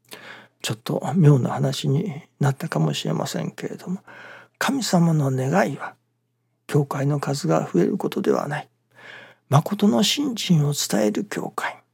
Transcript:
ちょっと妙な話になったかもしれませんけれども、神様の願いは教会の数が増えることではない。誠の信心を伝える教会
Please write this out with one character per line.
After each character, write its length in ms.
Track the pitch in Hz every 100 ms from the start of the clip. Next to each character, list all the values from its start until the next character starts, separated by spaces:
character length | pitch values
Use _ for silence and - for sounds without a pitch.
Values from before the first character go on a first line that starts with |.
| _ - - - - _
ち 120 | -
ょ 20 |
っ 20 | 110
と 180 | - - - 160
妙 220 | 147 139
な 140 | 117
話 360 | - 139 131 147
に 320 | 139 208 131 - -
な 120 | 139
っ 40 |
た 140 | 135 165
か 100 | -
も 140 | 156
し 140 | 143 -
れ 80 |
ま 120 | 160 -
せ 160 | -
ん 100 | -
け 140 | - -
れ 100 | -
ど 120 | -
も、 120 | 185 - - - - - -
神 240 | - 277
様 320 | 214 180 165
の 160 | 156 135
願 180 | 131 131 180 214
い 60 | 139
は 160 | - - _ _ _ _ _ _ -
教 180 | 143
会 220 | 139 139 139
の 120 | 147
数 280 | 139 139 160
が 200 | 160 147
増 80 | 175
え 60 | 180
る 100 | 202
こ 140 | -
と 100 | -
で 100 | -
は 160 | - -
な 140 | 147
い。 80 | - _ _ - - - - _ -
誠 400 | 135 - 208 208
の 140 | 233
信 340 | 208 - 285 226
心 300 | - 165 143
を 80 |
伝 320 | 143 - 101 107
え 40 |
る 140 | -
教 240 | 101 - -
会 340 | - - - _